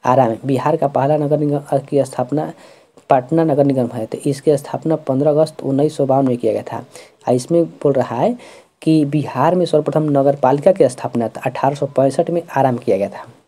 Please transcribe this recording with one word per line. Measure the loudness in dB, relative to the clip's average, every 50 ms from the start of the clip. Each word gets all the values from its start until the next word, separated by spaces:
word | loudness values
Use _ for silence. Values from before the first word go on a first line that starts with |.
| 0
आरा | 2 2 2 2 2
में। | 0 -4 -4
बिहार | -4 -4 -2 0 -2 0
का | 0 -2 -2
पहला | 0 0 0 0 0
नगर | 0 0 0 0 0
निगम | 0 -2 -2 -4 -4 -4 -4 -4
की | -4 -2 -2 -2 -2
स्थापना | -2 -4 -6 -4 -4 -4 -4 -4 -6 -10 -16 -20 -20 -20 -20 _ _ _ -20 _ _
पटना | 2 2 2 0 0 0 2
नगर | 2 2 2 2
निगम | 2 2 0 -2
है, | -2 -4 -8 -8
तो | -8 -8 -6
इसकी | -4 -4 -4 0 0 0 0
स्थापना | 0 -2 -6 -10 -6 -2 -2 -2
पन्द्रह | -2 -2 -2 -2 0 2 2
अगस्त | 2 2 2 0 -2 -8
उन्नीस | -4 -2 0 0 0 0 0
सौ | -2 0
बावन | 2 2 2 2
में | 2 0
किया | 0 0 -2
गया | -2 -2
था। | -4 -8 -12 -12 -12 -14 -20 -20 -20 -20 _ _ _ -2
और | -2
इसमें | -2 0 0 0 0 0
बोल | 0 -4 -2 -2 0
रहा | 0 0 -2 -2 -2
है | -2 -2 -2 -2 -4 -12 -20 -20 -20 -20 _ _ _
कि | 0 2 2 2 2
बिहार | 2 0 -2 -2 -2 -2 0 2 2 2
में | 2 0
सर्वप्रथम | 2 2 0 0 2 0 0 0 2
नगर | 2 2 2 2 2
पालिका | 2 2 2 2 4 4 2
की | 4 4 2 2
स्थापना | 2 -4 -10 -4 -2 -2 -2 -2 -6 -6 -8
अठारह | -6 -4 -2 -2 -2 0
सौ | -2 -6
पैंसठ | -2 0 2 2 2 2 0 -2 0
में | -2 -4 -4 -2 -2
आरा | 0 2 2
में | 0 0
किया | -2 -2 0
गया | 0 -2 -4
था। | -6 -14 -18 -20 -20 _ _